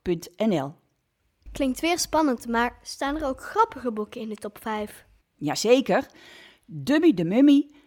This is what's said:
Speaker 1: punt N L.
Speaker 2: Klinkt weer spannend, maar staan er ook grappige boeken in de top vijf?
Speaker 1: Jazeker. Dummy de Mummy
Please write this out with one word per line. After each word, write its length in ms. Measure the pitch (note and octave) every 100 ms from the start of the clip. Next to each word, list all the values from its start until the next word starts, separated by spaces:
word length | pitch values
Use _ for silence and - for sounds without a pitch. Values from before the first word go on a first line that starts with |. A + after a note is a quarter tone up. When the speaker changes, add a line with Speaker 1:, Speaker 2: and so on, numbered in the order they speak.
Speaker 1:
punt 280 | - E3+ - -
N 260 | A3+ F3
L. 120 | C3+ D#3 _ _ _ _ _ _ -
Speaker 2:
Klinkt 280 | - C#4 B3+
weer 180 | D#4+ E4+
spannend, 500 | - D#4 D#4 A#3 A#3
maar 300 | A#3 A#3+ -
staan 340 | - - C#4 D4
er 100 | D4
ook 140 | C4
grappige 520 | - G4+ A4 C#4 B3
boeken 280 | G#3+ G#3+ B3
in 80 | A3+
de 80 | G#3
top 220 | G#3 -
vijf? 460 | A3+ G#3+ G#3 - _ _ _
Speaker 1:
Jazeker. 720 | - D3 C3+ G#3 B3+ A3+ G3 C4+ _ - - - _
Dummy 500 | - D#3+ C3+ D4 E4+
de 100 | F#3+
Mummy 460 | E3 G#3+ C#4+ C#4+ D4 _